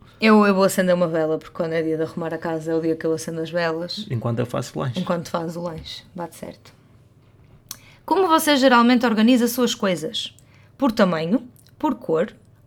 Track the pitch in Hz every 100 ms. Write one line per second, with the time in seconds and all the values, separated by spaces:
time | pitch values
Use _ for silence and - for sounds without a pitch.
0 | - - 220 214 202 190 190 202 185 175
1 | 175 165 156 156 - - 165 165 160 160
2 | 160 - 165 160 170 160 156 165 165 160
3 | 165 160 170 165 160 170 165 160 175 -
4 | 208 120 117 117 117 139 135 156 143 120
5 | 180 175 - 175 165 165 175 160 - -
6 | - 180 165 - - - - _ _ _
7 | _ _ _ _ _ - _ - - -
8 | - 330 370 320 302 285 262 240 233 247
9 | 247 220 220 254 233 240 240 - 196 170
10 | 160 - - - _ _ _ - 269 220
11 | 185 160 160 247 - - _ _ 302 220
12 | - 160 208 - _ _